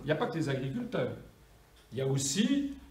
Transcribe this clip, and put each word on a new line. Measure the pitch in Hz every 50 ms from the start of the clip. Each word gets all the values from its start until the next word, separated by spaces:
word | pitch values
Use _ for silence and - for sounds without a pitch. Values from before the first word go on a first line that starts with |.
il | -
n'y | 143
a | 151
pas | - -
que | - -
les | 165 143 139
agriculteurs, | 131 - 139 131 135 240 233 - - 151 123 107 107 - - - - - - - - - - - - - - -
il | 113 131
y |
a | 135
aussi | 135 135 135 - - - 196 240 254 285 285 285 - - - - -